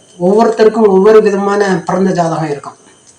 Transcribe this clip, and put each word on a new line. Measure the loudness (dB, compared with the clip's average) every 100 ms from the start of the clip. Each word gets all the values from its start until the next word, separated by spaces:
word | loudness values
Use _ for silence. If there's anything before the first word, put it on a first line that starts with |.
| _ -6
ஒவ்வொருத்தருக்கும் | -2 0 0 2 0 2 2
ஒவ்வொரு | 2 4 4
விதமான | 2 0 -2 -2 -2 -4 -4
பிறந்த | -4 -2
ஜாதகம் | -2 -4 -4 -6
இருக்கும். | -8 -12 -20 _ _ _